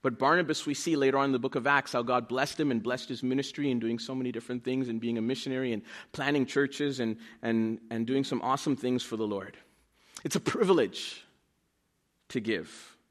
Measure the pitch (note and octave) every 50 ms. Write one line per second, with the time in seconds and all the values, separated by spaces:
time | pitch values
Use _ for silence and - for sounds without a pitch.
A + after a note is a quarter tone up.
0 | - C3+ A#2+ - C#3+ C#3 D#3+ F3+ F3 C#3+ D#3 - - D3+ C#3+ C3+ - E3+ D#3+ C#3+
1 | C3+ C3+ C3+ C#3 C#3 C#3 C3+ B2 A#2 C3 - C#3 A#2 C#3+ C#3+ C#3 - - - B2
2 | A#2+ A#2+ B2 B2 A2+ - B2 B2+ C#3 D3+ - - D#3 C#3+ B2+ A2+ G2 A#2+ B2 B2+
3 | - - C3 A2+ - B2+ B2+ C3+ C3+ - - - C#3+ C#3+ B2+ A#2+ A2+ A2+ A#2 A2+
4 | A2+ - C3+ C3 B2+ B2 A#2 A#2 - - B2 B2+ A#2+ C3 B2+ C3 C3+ B2 A2+ A2+
5 | A2+ A#2 A#2 A#2 A2 A#2+ C3 C3 - C#3 C3 C3 C3 B2+ A2+ G#2 - - - -
6 | - _ - - C#3 C#3 D3 C#3+ C3 - - C#3+ C#3+ C3+ C#3 - D3 C#3+ C3+ B2+
7 | A#2+ A2+ A2 A2 - - - - - A#2 A2+ A2+ A2+ A2+ A2+ A2 - - A#2 A2+
8 | A#2 A#2 C3 C3+ C#3 - C#3+ A#2+ - A#2+ C3 C#3+ - D#3 C#3 - - B2+ B2+ B2
9 | - - A#2 G#2+ A2 G#2 G#2 G2 F#2 F2+ - - - _ _ _ _ _ _ _
10 | _ _ - - - - - E3+ - - - - A3+ F3+ G3 D#3+ A#2 F#2 - -
11 | - - - - - _ _ _ _ _ _ _ _ _ _ _ _ _ _ _
12 | _ _ _ _ _ _ - C3 G#2 A2 A2 F2 E2 - - - - - - _
13 | _ _